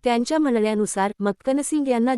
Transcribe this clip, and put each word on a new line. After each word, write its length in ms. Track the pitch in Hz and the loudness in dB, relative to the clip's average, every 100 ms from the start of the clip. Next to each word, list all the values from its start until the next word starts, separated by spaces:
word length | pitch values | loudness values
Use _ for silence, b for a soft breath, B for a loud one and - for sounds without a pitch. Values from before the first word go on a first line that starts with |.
त्यांच्या 340 | 247 233 240 311 | 0 0 0 0
म्हणण्यानुसार, 720 | 302 233 214 214 208 - 196 - | 2 2 2 0 -2 -2 -2 -2
मक्कनसिंग 680 | 202 196 - 269 285 311 269 | -4 -2 -2 -2 -2 -2 0
यांना 280 | 240 240 | 0 0